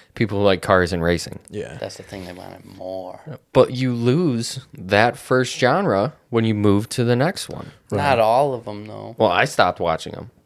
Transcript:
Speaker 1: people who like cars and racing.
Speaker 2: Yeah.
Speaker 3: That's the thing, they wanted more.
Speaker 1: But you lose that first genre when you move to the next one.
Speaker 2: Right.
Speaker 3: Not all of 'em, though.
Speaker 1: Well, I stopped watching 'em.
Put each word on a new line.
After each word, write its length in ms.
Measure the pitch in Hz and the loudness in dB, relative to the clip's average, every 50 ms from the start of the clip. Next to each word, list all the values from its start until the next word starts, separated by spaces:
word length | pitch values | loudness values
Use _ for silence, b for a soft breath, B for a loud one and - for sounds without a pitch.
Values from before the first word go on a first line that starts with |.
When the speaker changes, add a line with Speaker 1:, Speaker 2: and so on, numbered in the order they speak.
| b b _ | b b _
Speaker 1:
people 240 | - 117 98 107 98 | -4 -4 -2 0 2
who 60 | 101 | 4
like 160 | 101 95 87 | 4 4 2
cars 320 | - - 98 92 90 82 95 | 2 4 4 4 4 2 0
and 100 | 87 82 | 0 2
racing. 360 | 85 87 82 - - - - - - | 2 0 0 -2 -8 -14 -16 -18 -14
Speaker 2:
Yeah. 280 | - 104 - - - - | -12 -12 -10 -10 -10 -12
Speaker 3:
That's 180 | 107 98 - - | -12 -12 -12 -14
the 60 | 101 | -18
thing, 220 | - 104 98 92 | -16 -16 -14 -14
they 80 | 90 90 | -14 -16
wanted 320 | 90 92 92 92 92 92 | -16 -16 -16 -18 -18 -20
more. 540 | 95 98 95 92 92 95 95 92 92 95 - - 151 139 - _ _ - | -20 -18 -14 -12 -12 -10 -10 -12 -14 -16 -16 -16 -18 -18 -18 _ _ 4
Speaker 1:
But 180 | 135 123 - | 4 4 4
you 220 | 123 123 131 127 120 | 2 -2 -2 -2 -2
lose 680 | 117 117 120 123 165 185 160 123 113 117 - - 127 - - - | 0 0 2 2 2 2 0 0 -2 -4 -6 -8 -12 -14 -16 -16
that 440 | - - 92 101 101 110 120 120 - | -16 -4 0 2 4 4 4 2 -2
first 400 | - - 131 127 127 120 - - | -4 0 0 0 0 0 -2 0
genre 560 | 131 123 139 180 202 170 104 95 104 143 - - _ _ | 2 2 2 2 0 0 2 0 0 -2 -4 -8 _ _
when 160 | - 117 113 | -2 0 2
you 100 | 113 110 | 2 2
move 320 | 104 101 104 98 101 110 - | 2 4 4 4 4 2 -2
to 140 | - - 120 | -4 -2 0
the 120 | 117 120 | 0 2
next 340 | 120 135 170 196 - - - | 2 0 -2 -2 -6 -10 -12
one. 220 | - - - - - _ _ _ | -12 -12 -14 -14 -18 _ _ _
Speaker 2:
Right. 60 | 101 101 | -4 -2
Speaker 3:
Not 180 | 143 143 135 117 | 0 2 2 4
all 340 | 110 107 113 127 143 143 131 | 4 4 4 2 2 0 -2
of 140 | 117 107 104 | -6 -8 -10
'em, 180 | 104 104 104 107 | -12 -12 -12 -14
though. 280 | 107 104 107 110 117 - | -14 -14 -14 -10 -2 2
Speaker 1:
Well, 120 | 117 98 | 2 4
I 160 | 87 95 113 | 4 4 2
stopped 340 | 147 - - 104 90 87 - | 2 2 2 2 2 2 0
watching 360 | 87 85 80 80 - 82 78 | 0 0 -2 -2 -4 -8 -12
'em. 160 | - - - - _ _ | -12 -14 -16 -18 _ _